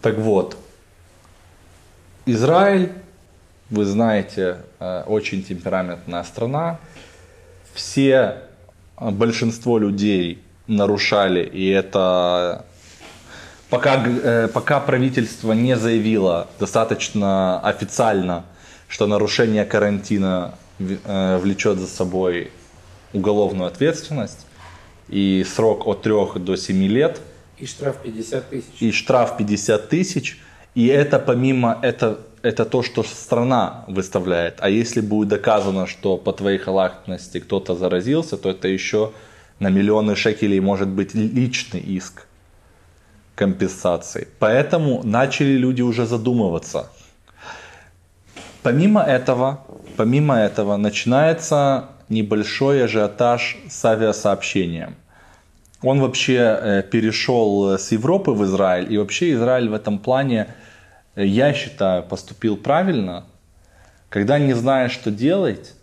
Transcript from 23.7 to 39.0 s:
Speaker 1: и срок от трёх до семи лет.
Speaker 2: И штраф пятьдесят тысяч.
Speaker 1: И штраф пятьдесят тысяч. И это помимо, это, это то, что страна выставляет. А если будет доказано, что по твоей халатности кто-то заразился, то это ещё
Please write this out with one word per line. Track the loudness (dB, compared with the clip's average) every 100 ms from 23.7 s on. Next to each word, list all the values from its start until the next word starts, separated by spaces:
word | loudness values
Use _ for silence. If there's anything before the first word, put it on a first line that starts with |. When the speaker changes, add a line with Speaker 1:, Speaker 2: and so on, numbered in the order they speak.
| 0 0 0 -6 -6 -6 -10 -20 -20 -20 -20 -20 -20 -6
Speaker 1:
и | 0 2 2
срок | 0 2 2 2 -2
от | -2
трёх | 0 2 0 -4
до | -4 -4
семи | -2 0 2
лет. | 2 0 -2 -16 -20 -20 -18
Speaker 2:
И | -16
штраф | -8 -6 -6
пятьдесят | -10 -10 -8 -8 -8
тысяч. | -12 -12 -2
Speaker 1:
И | -2
штраф | -2 2 2 2 0
пятьдесят | -2 -2 2 0 2
тысяч. | 0 0 -4 -6 -12 -20 -20 -8
И | 2 4
это | 4 4 2
помимо, | 2 2 2 2 2 0
это, | -2 0 -2 -2 -12 -4
это | -4 0
то, | 0 0
что | -2 -4
страна | -4 -8 -2 0 2 2 0 -6 -8
выставляет. | -6 -2 -2 0 0 0 -2
А | 0
если | 2 0 -2
будет | 0 0 0
доказано, | 0 2 2 2 -2 -4
что | -4 -2 -2
по | -2
твоей | -4 -2 -2
халатности | 0 0 0 -2 -12 -12 -10 -12
кто-то | -4 -4 -2
заразился, | -2 0 0 0 -2 -2 -4
то | -4
это | -2 -2
ещё | -2 -2 -2